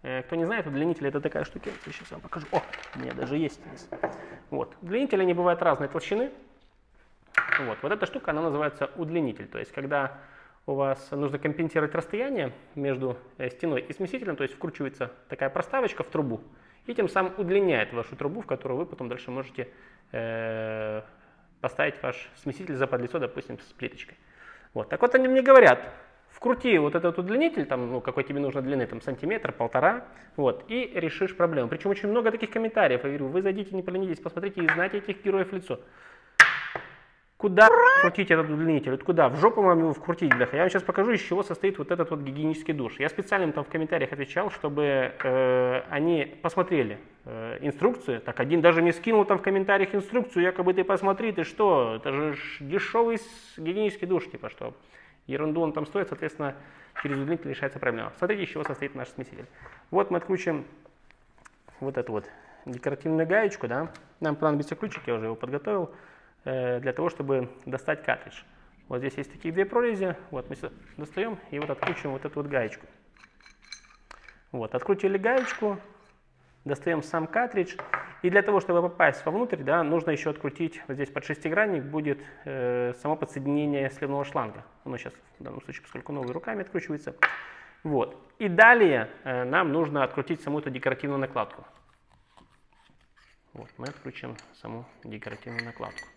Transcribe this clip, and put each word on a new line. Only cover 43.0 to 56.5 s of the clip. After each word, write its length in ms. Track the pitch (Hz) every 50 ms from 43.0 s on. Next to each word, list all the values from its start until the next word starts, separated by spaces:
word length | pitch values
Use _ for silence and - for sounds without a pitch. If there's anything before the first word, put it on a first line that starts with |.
| 135 151
специально 360 | - - 190 - 208 196 185
им 60 | 156
там 120 | 151 151 143
в 40 | -
комментариях 460 | - 165 160 156 180 160 143 123 -
отвечал, 380 | 143 139 - - - 196 202
чтобы, 600 | - - - 151 143 143 147 143 139 135 127 123 - - -
э, 580 | 135 127 131 131 127 127 127 127 127 127 131 - -
они 480 | 165 143 151 170 170 156 139 - - - -
посмотрели, 560 | 170 - - 180 180 180 147 123 107 104 101 - - - _ -
э, 320 | 123 117 113 113 117 113 -
инструкцию. 600 | - 147 139 143 - 233 247 - - - 123 113
Так, 180 | - - 120 -
один 220 | 127 139 160 170
даже 220 | 156 170 165 165 165
мне 100 | 175 165
скинул 320 | - - 226 226 214 202
там 140 | 196 202 185
в 20 |
комментариях 540 | 190 196 190 196 190 196 202 196 196 190 -
инструкцию, 480 | 202 190 - 226 247 233 - - 180 175
якобы: 320 | 180 180 - 180 180 185
«Ты 80 | 190 185
посмотри, 480 | 185 196 185 196 196 196 190 220 226
ты 120 | 202 170 160
что? 520 | - - - 220 202 175 143 123 113 113
Это 160 | 113 - -
же 220 | 135 143 151 156 147
ж 220 | 147 - - - -
дешевый 580 | 143 139 165 196 185 - - 226 233 233 233 208
с-, 400 | 220 - - - - - - -
гигиенический 480 | 160 160 180 208 214 208 196 202 190
душ», 240 | 180 185 165 - -
типа, 200 | - - - 110
что 240 | - - - 117 123 - _ - - - - - _ _ _
ерунду 360 | - 131 139 151 156 151 165
он 120 | 165 156 151
там 140 | 156 151 147
стоит, 220 | - 196 190 196
соответственно, 440 | 180 - - 151 - - 151 139